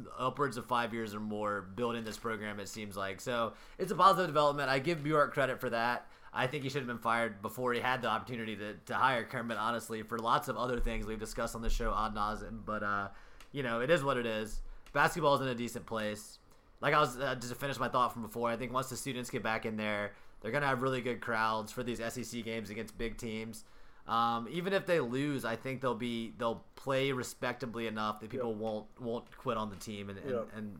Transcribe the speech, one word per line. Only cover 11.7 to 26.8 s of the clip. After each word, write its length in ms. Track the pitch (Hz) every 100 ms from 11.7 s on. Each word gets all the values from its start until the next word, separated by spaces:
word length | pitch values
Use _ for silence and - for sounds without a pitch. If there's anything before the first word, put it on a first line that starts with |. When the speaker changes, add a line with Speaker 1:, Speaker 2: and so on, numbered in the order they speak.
Speaker 1:
show 240 | - 110
ad 200 | 101 110
nauseam. 480 | 107 104 104 101 110
But, 180 | 101 107
uh, 260 | 104 101 101 - - - -
you 100 | 143
know, 180 | 127 117
it 100 | 127
is 120 | 170
what 140 | 139 127
it 80 | 117
is. 340 | 110 110 - - - -
Basketball 400 | 143 156 170 151
is 80 | 139
in 60 | 135
a 60 |
decent 300 | 120 120 117
place. 540 | 85 110 107 104 - - - - - -
Like 140 | 139
I 60 | 151
was, 180 | 147 123
uh, 160 | 139
just 160 | 127 120
to 40 |
finish 240 | 120 143 120
my 100 | 120
thought 260 | 131 120
from 80 | 123
before, 260 | 107 117 117
I 60 | 113
think 160 | 123
once 160 | 127 131
the 80 | 120
students 320 | 143 123 123
get 140 | 127
back 240 | 110 110 117
in 100 | 110
there, 380 | 107 104 104 - - -
they're 120 | 110
gonna 140 | 143 139
have 160 | 127
really 200 | 131 131
good 180 | 120 113
crowds 500 | - 110 110 110 104
for 120 | -
these 180 | 123 110
S 160 | 113 127
E 60 |
C 160 | 113 117
games 300 | 113 113 98
against 260 | 107 110 -
big 220 | 117 107
teams. 460 | 120 110 110 110 - - - - -
Um, 400 | 113 117 117 117
even 200 | 160 180
if 140 | 190 180
they 140 | 170
lose, 440 | 120 131 147 135
I 120 | 110 113
think 240 | 135 127
they'll 140 | 131
be, 380 | 113 120 117 113 107
they'll 260 | 117 98 -
play 340 | -